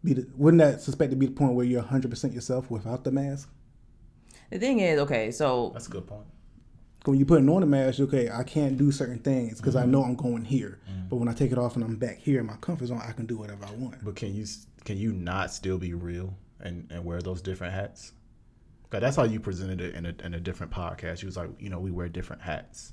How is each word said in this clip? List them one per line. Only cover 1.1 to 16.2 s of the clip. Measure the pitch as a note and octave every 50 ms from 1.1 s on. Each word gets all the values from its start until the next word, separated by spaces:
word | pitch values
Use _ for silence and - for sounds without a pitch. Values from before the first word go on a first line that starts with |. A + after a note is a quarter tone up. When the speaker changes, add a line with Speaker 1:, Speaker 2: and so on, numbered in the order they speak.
| C3+
Speaker 1:
to |
be | C3 C#3
the | B2+ -
point | - D3 C3+ B2
where | B2 B2
you're | B2 B2 B2
a | A2+
hundred | - C3+ C3+ B2+ B2
percent | A#2+ - - A2 A2
yourself | B2 A#2+ - B2+ B2+ B2+ -
without | A#2+ A2 F#2+ A2+ A#2+ B2+ -
the | C3+ B2+
mask? | C#3 C#3 C#3 C#3 C#3 - - - - - - - - - - - - - - _ - - - - - - -
Speaker 2:
The | - F#3
thing | G3+ B3+ C#4 A#3
is, | G3 F3 D#3+ D3
okay, | C#3+ C#3+ C#3+ A#2 A2 G#2+
so | A#2+ - D#3 C#3 B2+ B2 A#2+ - -
Speaker 3:
That's | - -
a | -
good | - G2 F2 -
point. | G#2 G#2+ G#2 - - - - - - - - - - - - - _ - -
Speaker 1:
When | - C#3 C3+
you | C#3
putting | C3+ E3 D#3 C3+ C3+
on | D#3+ F#3+ F#3+
a |
mask, | D3+ C#3+ C3+ C3+ C3 B2 B2+
okay, | C#3 C3+ C#3+ C3 A#2+ A#2
I | G2+ A2+ B2
can't | - - D#3 D3 C3+ C3+
do | B2+ C#3 C#3+ C#3
certain | C#3 C3+ A#2+ B2 A2+
things | - C#3+ C3+ C3 A#2+ A2+ A2 -
'cause | - C#3 A#2+
I | B2+ B2
Speaker 3:
Mm-hmm. | B2 C3
Speaker 1:
know | C#3 C3+
I'm | B2 B2
going | A#2+ - B2 A#2+ A#2 A2+
here. | G#2 C#3+ C3 G#2+ G2+ G2 - _ -
Speaker 3:
Mm-hmm. | F#2+ F#2+ F#2 F#2
Speaker 1:
But | -
when | B2 A#2 A#2+
I | A#2
take | A2+ D3 B2 B2
it | B2
off | B2 A#2+ A#2
and | A#2+ A#2
I'm | A2+ A2+
back | G#2+ B2 A#2 G2 -
here | - - C#3+ C3
in | A#2
my | A2 G#2+
comfort | - - - F3 D#3 B2+
zone, | A#2+ A#2+ A#2 G#2+
I | A2+ G#2+
can | - A#2
do | A2 A#2+ G#2+
whatever | G#2+ G#2 G#2 G2+ G2
I | G2+ G#2
want. | A#2 B2+ B2 G2+ - G2
Speaker 3:
But | G#2 G2+
can | - - G2+ G2
you | G#2 G#2+
s-, | G#2+ - - - - - - -
can | - G#2+ G2
you | G#2 A2+ G#2+
not | F#2 F2+ F2 F2+ G2 F#2+ - -
still | - - F#2+ F#2 F2+
be | F2+ F2+ E2+
real | F2 F2 F2 F2 F2